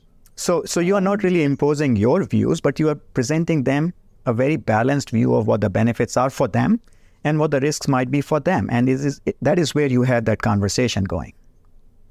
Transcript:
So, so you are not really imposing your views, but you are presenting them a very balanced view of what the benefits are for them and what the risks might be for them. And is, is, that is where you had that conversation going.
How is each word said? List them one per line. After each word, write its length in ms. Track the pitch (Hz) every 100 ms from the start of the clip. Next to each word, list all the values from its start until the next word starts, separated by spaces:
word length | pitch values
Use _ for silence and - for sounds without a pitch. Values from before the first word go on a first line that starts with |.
| _ _ - -
So, 260 | - 170 -
so 160 | 180
you 140 | 170 202
are 60 |
not 220 | 190 208
really 200 | 190 180
imposing 540 | 147 139 147 147 147 110
your 280 | 107 180 175
views, 360 | 110 110 160
but 180 | 143 135
you 100 | 156
are 60 | 151
presenting 680 | - - 120 156 165 160 127
them 280 | 139 165 - _ - -
a 60 |
very 240 | 113 135 151
balanced 540 | - 107 123 143 -
view 240 | 113 123 123
of 120 | 113
what 140 | 117
the 80 | 101
benefits 480 | 90 117 117 120 -
are 140 | 131
for 180 | - 139
them 320 | 117 127 226 - - - _ 147
and 140 | 156
what 120 | 156
the 100 | 147
risks 280 | 143 147 -
might 220 | 131 127
be 100 | 143
for 200 | 135 151
them. 280 | 151 180 98
And 180 | 120 127
is, 160 | 131 143
is, 160 | 139 - -
that 160 | - 165
is 160 | 147 151
where 140 | 143
you 140 | 123
had 220 | 127 120 113
that 140 | 107
conversation 640 | 117 104 98 - 123 - 90
going. 300 | 85 60 - - - - - - _ -